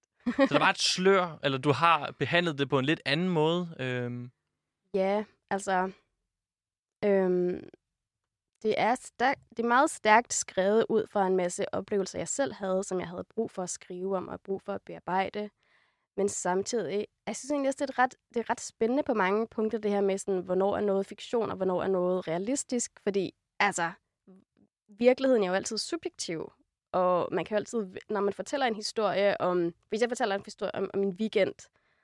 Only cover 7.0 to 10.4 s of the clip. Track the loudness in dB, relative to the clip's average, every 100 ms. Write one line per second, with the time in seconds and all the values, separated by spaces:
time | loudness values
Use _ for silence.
7 | 2 4 4 2 0 -2 -10 -20 _ _
8 | _ _ _ _ _ _ -2 0 2 0
9 | -4 -2 0 0 _ -4 2 4 2 2
10 | 6 6 6 -2